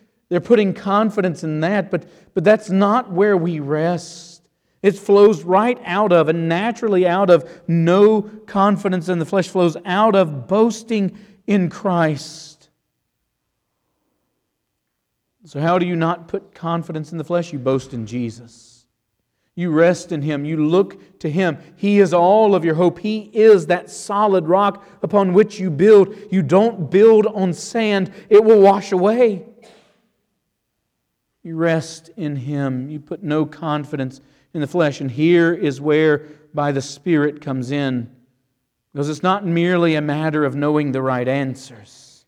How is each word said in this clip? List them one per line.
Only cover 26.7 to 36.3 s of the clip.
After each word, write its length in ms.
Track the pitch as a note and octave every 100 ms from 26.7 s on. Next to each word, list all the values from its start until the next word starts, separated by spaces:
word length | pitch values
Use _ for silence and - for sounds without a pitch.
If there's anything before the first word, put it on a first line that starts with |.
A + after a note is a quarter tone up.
| A3 C#3+
build 360 | F#3 A3+ A3 G#3+
on 280 | G#3 F#3
sand. 580 | E3 - A#3+ A3 G3+ F#3+ - -
It 160 | G#3+
will 160 | A3 A3
wash 320 | G3 G3 -
away. 540 | F#3 F#3+ A3+ A#3+ F#3+ - - - _ _ _ _ _ _ _ _ _ _ _ _ _ _ _ _ _
You 140 | F3 D#3+
rest 540 | E3 D#3+ D#3 - - -
in 180 | D#3 C#3+
Him. 540 | B2+ C#3+ C#3 B2+ C3+
You 100 | D3+
put 220 | - E3
no 240 | F#3 D3 D3+
confidence 720 | - D#3+ D3 C#3+ D3 C3 C3 _ _ _
in 60 | E3+
the 60 | C#3+
flesh. 320 | F3+ D3+ A#2+
And 100 | C#3
here 420 | A#2+ D#3+ F3 E3
is 280 | E3 D3 C3
where 460 | C#3+ D3+ D#3 D3 D3+